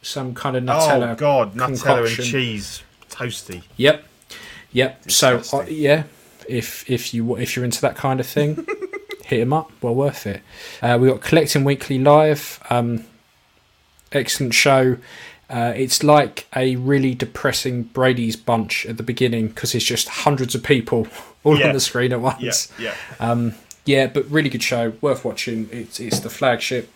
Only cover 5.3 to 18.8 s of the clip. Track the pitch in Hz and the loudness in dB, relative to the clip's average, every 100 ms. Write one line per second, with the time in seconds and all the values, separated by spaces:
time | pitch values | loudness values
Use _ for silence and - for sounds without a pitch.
5.3 | 120 - 139 143 156 143 151 151 _ _ | 4 0 -6 -4 -2 2 2 0 _ _
6.3 | _ - 123 - - - 120 - 117 113 | _ -6 -6 -6 -12 -4 -4 -2 -4 -2
7.3 | 117 131 - 123 117 131 - 135 131 131 | -4 -4 -4 -4 -2 -2 -2 -2 -2 -2
8.3 | - 147 156 330 427 381 403 - - - | 0 0 -2 -6 -8 -8 -12 -14 -18 -4
9.3 | 123 123 151 160 - 123 120 139 135 104 | -2 2 0 -2 -8 -4 0 -2 -2 -8
10.3 | 98 _ - - - 120 120 131 120 - | -10 _ -20 -18 -4 2 4 4 2 2
11.3 | 160 156 151 139 139 - 135 139 147 151 | 2 2 2 2 0 -2 2 6 8 6
12.3 | 147 - - - 120 120 117 - _ _ | 2 -4 -16 -2 0 0 -4 -6 _ _
13.3 | _ _ _ _ _ _ _ _ 143 143 | _ _ _ _ _ _ _ _ -4 -2
14.3 | - 131 110 143 135 127 123 - - - | -2 0 2 4 6 4 2 -6 -20 -20
15.3 | - _ 120 120 113 131 - 147 147 123 | -20 _ -4 -2 -2 -2 2 6 6 4
16.3 | - - 131 131 127 127 139 135 123 123 | -4 -8 -2 0 0 2 2 2 0 -6
17.3 | - 135 120 131 123 117 - 127 120 117 | -2 -2 -2 -4 -4 -6 2 2 2 0
18.3 | 110 - 117 104 - | -4 0 0 0 -4